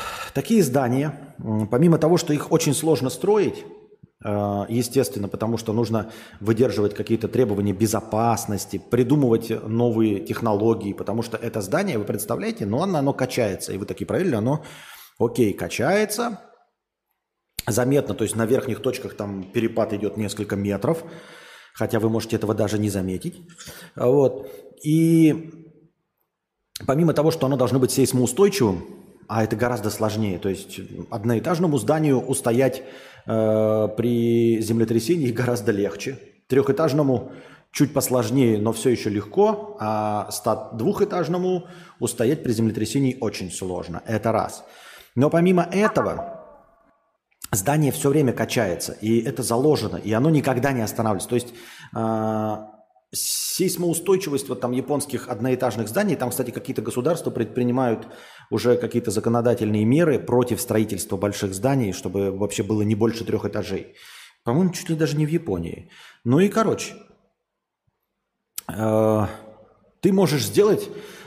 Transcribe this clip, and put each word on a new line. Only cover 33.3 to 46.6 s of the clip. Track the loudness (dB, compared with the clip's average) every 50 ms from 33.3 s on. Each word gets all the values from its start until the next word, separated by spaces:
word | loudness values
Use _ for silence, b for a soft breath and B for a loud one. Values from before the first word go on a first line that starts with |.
| 0 0 2 2 2 2 2 2 2 2 0 0 -2
при | -2 -2 0 0 0 2 2 2 4 4 4 2 2
землетрясении | 0 0 0 2 2 2 2 2 2 2 0 2 0 0
гораздо | 0 0 0 0 0 0 0 0
легче, | 0 2 0 -2 -2 -6 -8 -10 -10 -10 -14 -20 _ _ _ 2
трехэтажному | 2 4 4 4 2 2 2 2 2 2 2 2 2 0 B B B B B B B B B B
чуть | 0 0 0 2 2
посложнее, | 0 0 2 2 0 0 2 2 4 4 4 4 2
но | 0 0
все | -2 0 2 2
еще | 2 2 0 -2
легко, | -2 -2 -4 -2 0 2 2 2 2 -2 -6 -12 -10 -6
а | -4 -2 -2 -2 -2 -2 -2 -4 -4 -6
ста | -8 -4 -2 0 0 -2 -4 -8
двухэтажному | -8 -2 -2 -2 0 0 0 0 0 -2 -2 -2 -2 -2 0 0 -2 -2 B B B B B B B -6
устоять | -6 -4 -2 0 0 0 0 0
при | -2 -2
землетрясении | 0 2 0 0 0 -2 -2 -2 0 0 0 0 0 -2
очень | -4 -6 -4 -6 -8 -10
сложно. | -8 -8 -6 -6 -6 -6 -8 -8 -10 -10 -6
Это | -4 -2 0 0 0
раз. | 0 0 0 -2 -6 -12 B B B B B B B B B B 0
Но | 2 2 4
помимо | 4 4 4 4 4 4
этого, | 2 0 0 2 2 2 2 0 0 0 -2 -4 -8 -10 -12 -16 -18 -20 -20 -20